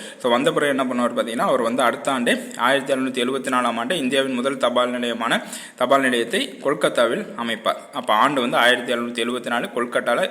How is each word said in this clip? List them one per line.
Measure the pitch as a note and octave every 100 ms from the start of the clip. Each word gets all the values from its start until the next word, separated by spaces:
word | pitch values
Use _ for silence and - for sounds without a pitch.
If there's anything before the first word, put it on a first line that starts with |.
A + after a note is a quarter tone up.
| - -
So, | B2+
வந்த | A#2+ D3
பிறகு | D#3+ D3 C3+
என்ன | B2+ B2
பண்ணுவார் | B2
பார்த்தீங்கன்னா, | A#2+ A#2 A2+ F#3
அவர் | C3+
வந்து | A#2 B2
அடுத்த | B2 B2+ -
ஆண்டு | C3+ B2 A#3+ - -
ஆயிரத்தி | A#2+ C#3 C3+
எழுநூத்தி | C3+ C3 B2+ A#2+
எழுபத்தி | C3+ B2+
நாலாம் | B2+ B2 A#2
ஆண்டு | A#2+ F3+
இந்தியாவின் | C3 C3+ C3+ B2+
முதல் | B2+ C3+
தபால் | B2+ A#2+ B2
நிலையமான, | B2 A#2+ A2+ A2+ F3+ - - - -
தபால் | B2+ C#3
நிலையத்தை | C3 B2 A#2 F#3+ C#4 -
கொல்கத்தாவில் | C3+ C#3+ D#3 - A#2 C#3 G#3+ -
அமைப்பார். | A#2 A2+ G#2 - -
அப்ப | B2 B2 G#2+
ஆண்டு | B2+ C#3+
வந்து | A#2+ D3
ஆயிரத்தி | A#2+ B2 B2
எழுநூத்தி | A#2+ A#2+ A#2+ A#2
எழுபத்தி | B2 A#2+
நாலு, | A#2+ F3+
கொல்கத்தால | - A#2+ C3 A#2+ A#2+ F#3